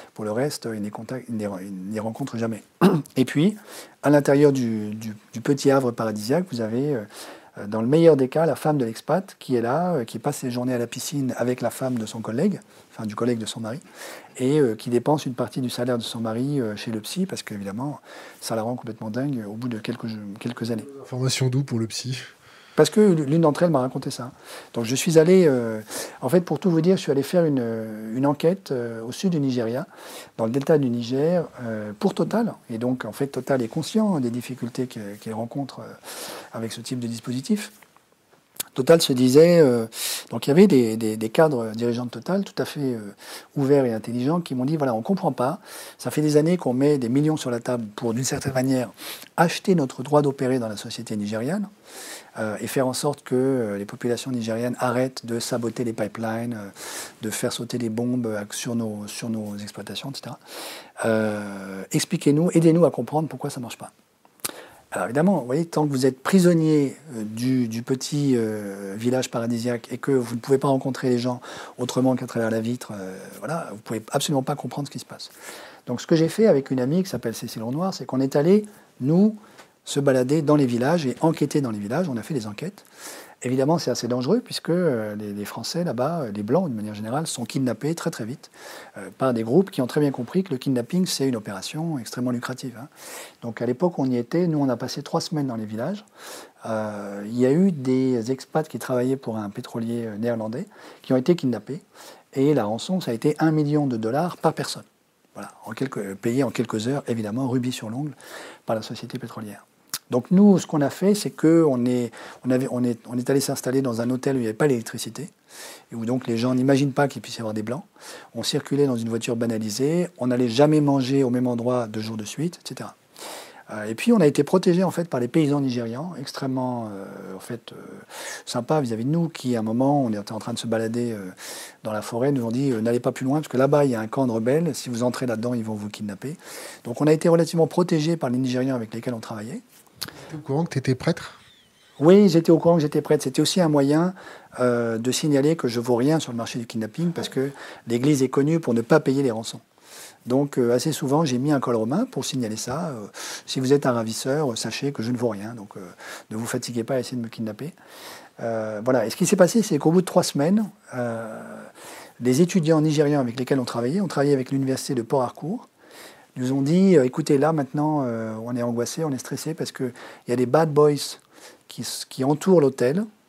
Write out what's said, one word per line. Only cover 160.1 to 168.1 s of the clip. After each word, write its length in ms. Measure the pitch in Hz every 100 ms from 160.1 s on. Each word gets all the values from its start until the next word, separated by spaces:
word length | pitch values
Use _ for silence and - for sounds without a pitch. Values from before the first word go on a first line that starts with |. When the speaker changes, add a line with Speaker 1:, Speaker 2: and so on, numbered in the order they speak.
| 185
Speaker 1:
semaines, 440 | 170 139 156 214 190 - -
euh, 460 | 127 120 113 110 110 110 110 - - - - - -
les 220 | 123 131
étudiants 380 | 175 185 151 156
nigérians 400 | 156 151 143 147
avec 180 | 120 120
lesquels 220 | 127 135
on 40 |
travaillait, 360 | 117 120 120 190
on 80 | 170
travaillait 260 | 147 143
avec 160 | 139 127
l'université 440 | 135 131 131 -
de 80 | 123
Port 200 | 113 135
Harcourt, 460 | 120 - 156 247 - _ - - - - _ -
nous 140 | 127
ont 80 | 139
dit, 380 | 139 180 196 156
euh, « 60 | 127
Écoutez, 320 | 160 147 139
là, 160 | 147
maintenant, 480 | 160 127 151 151 147
euh, 300 | 127